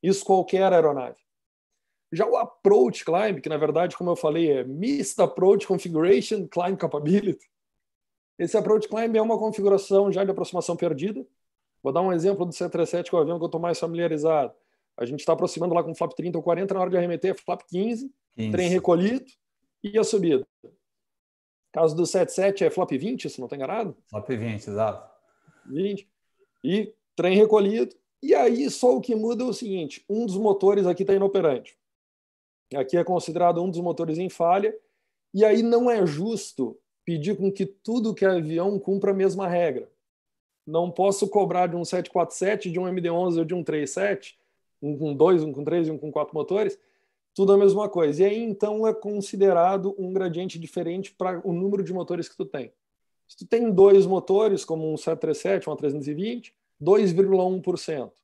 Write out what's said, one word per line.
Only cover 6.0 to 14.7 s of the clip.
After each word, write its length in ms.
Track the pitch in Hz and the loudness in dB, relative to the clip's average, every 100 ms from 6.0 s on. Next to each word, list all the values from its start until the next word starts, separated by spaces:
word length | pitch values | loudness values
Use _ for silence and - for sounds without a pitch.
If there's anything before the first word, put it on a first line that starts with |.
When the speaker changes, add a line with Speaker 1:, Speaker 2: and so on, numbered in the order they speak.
| 170 233 - 214 165 | 4 4 2 -6 -4
Speaker 1:
Climb 280 | - 175 196 | -4 -2 -2
Capability, 760 | 165 147 147 196 196 - _ _ _ _ _ _ _ _ _ _ | -4 -4 2 2 2 -6 _ _ _ _ _ _ _ _ _ _
esse 200 | 170 220 | -2 0
approach 320 | 190 214 214 | 2 2 0
climb 260 | 214 226 | -4 0
é 80 | 220 | 0
uma 160 | 220 220 | 2 0
configuração 720 | 214 208 202 196 - 196 202 | -2 0 2 2 4 2 4
já 140 | 185 | 0
de 60 | 196 | -2
aproximação 420 | 196 170 180 - | -2 -4 -4 -4
perdida. 500 | 170 175 147 175 208 - _ _ _ _ _ | -2 -2 -2 -4 -6 -12 _ _ _ _ _
Vou 120 | 139 | -4
dar 80 | 139 | 0
um 120 | 185 | 0
exemplo 320 | 175 175 202 | 0 0 0
do 80 | 180 | -4
C 160 | - 180 | -4 -6
trinta 140 | 170 | -2
e 40 | 165 | -2
sete, 240 | 175 170 | -2 -2
que 40 | |
é 40 | 175 | 0
o 40 | |
avião 160 | 151 170 | 0 0
que 60 | |
eu 40 | 165 | -4
tô 120 | 165 | -4
mais 180 | 170 165 | -4 -4
familiarizado. 760 | 165 170 170 156 156 160 127 - _ | -4 -2 -2 0 0 2 0 -6 _